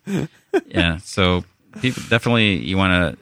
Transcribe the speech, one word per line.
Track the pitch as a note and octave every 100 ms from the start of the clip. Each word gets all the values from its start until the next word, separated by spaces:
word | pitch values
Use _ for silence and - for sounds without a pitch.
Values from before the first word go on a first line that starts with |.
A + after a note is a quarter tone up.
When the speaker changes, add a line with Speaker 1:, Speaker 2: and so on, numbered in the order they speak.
| -
Speaker 1:
<laughs> | F#3+ D#3 _ _ G4 -
Speaker 2:
Yeah, | - E2+ E2
so | - - F2+ F2+ - _ _ -
people | B2+ - -
definitely, | A2+ A#2+ A#2 G#2+ E2+
you | B1+ F#2+
wanna, | F#2+ F2+ E2 -